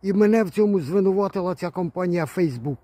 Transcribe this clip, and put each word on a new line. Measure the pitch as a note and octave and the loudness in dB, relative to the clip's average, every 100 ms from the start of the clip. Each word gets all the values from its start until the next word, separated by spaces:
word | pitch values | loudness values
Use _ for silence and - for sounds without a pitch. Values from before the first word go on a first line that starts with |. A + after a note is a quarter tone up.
і | F#3+ | 0
мене | G3 G#3 A3+ | 2 4 4
в | G#3 | 2
цьому | D3 G#3+ G3 | 2 2 2
звинуватила | C3+ F#3+ F#3+ F#3+ G3 G3 F3+ F3+ | 0 0 2 2 -2 -2 -4 -4
ця | F3+ | -6
компанія | E3+ F3 - F3+ F3 D#3 | -4 -6 -4 -2 -2 -2
Facebook. | - E3+ B2 B2 C3+ | -2 -2 -2 -8 -8